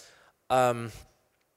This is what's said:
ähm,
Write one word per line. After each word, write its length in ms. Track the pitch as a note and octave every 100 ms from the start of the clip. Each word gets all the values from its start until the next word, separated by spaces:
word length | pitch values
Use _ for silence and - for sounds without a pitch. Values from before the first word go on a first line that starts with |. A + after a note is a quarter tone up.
| - - _ _ _
ähm, 420 | B2+ B2+ A#2+ A#2 - - _ _ _ _